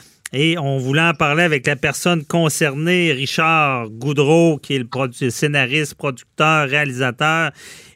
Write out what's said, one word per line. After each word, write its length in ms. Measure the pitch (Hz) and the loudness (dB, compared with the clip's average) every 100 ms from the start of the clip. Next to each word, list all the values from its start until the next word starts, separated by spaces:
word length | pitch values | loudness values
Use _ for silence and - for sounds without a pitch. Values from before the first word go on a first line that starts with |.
| - _ - | -20 _ -8
Et 240 | 127 160 170 | -2 0 0
on 180 | 139 135 | -2 -2
voulait 240 | 127 143 | 0 0
en 140 | 170 | 2
parler 280 | 156 151 151 | 2 0 2
avec 240 | 170 151 143 | 2 0 -2
la 80 | 143 | -2
personne 460 | 151 - 180 170 | -2 -2 0 -2
concernée, 920 | 139 170 160 - 156 139 160 180 170 | 0 0 0 0 -2 -2 0 2 2
Richard 760 | 131 135 - 160 160 147 127 110 | 0 -2 0 2 2 2 0 -6
Goudreau, 720 | 113 131 143 139 165 170 147 | -6 -4 0 4 6 4 2
qui 160 | - | -2
est 40 | 139 | -4
le 80 | 117 | -4
produ-, 440 | 127 135 120 131 | -4 -4 -2 -4
scénariste, 640 | - 151 147 127 151 151 | -2 0 0 0 0 -2
producteur, 720 | - 147 127 - - 156 156 139 | -4 -6 -6 -8 -2 2 2 2
réalisateur, 840 | 143 147 123 131 - 151 160 156 - - - - | 0 -2 -2 -2 0 0 0 -2 -6 -18 -20 -20